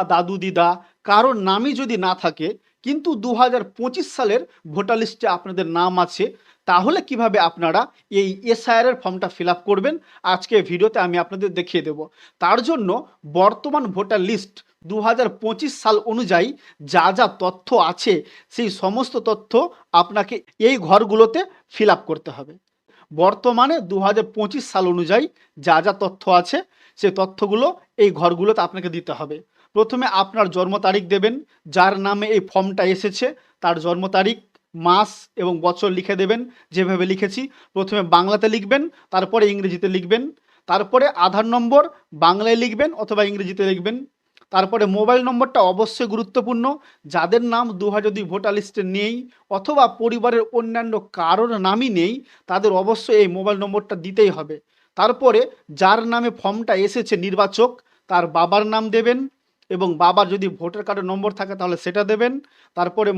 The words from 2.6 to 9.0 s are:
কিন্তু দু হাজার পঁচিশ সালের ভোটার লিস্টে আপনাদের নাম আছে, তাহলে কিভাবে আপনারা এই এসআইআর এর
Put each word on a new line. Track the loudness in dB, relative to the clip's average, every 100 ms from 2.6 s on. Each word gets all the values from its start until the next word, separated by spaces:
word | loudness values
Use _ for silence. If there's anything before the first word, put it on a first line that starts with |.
| _ _ -6
কিন্তু | -4 -4 -4
দু | -2 2
হাজার | 2 2 -4 -8
পঁচিশ | -8 -6 -8 -4
সালের | -2 -2 -4 _ -10
ভোটার | -6 -2 -2
লিস্টে | -2 -4 -2 -2
আপনাদের | -6 -8 -4 0
নাম | 0 2 0
আছে, | -2 -6 -6 _ _ 0
তাহলে | 2 2 0 -2
কিভাবে | -2 0 2 0
আপনারা | 0 0 0 -2 _ -4 -2
এই | -2 -2 -2
এসআইআর | -2 2 2 2
এর | 0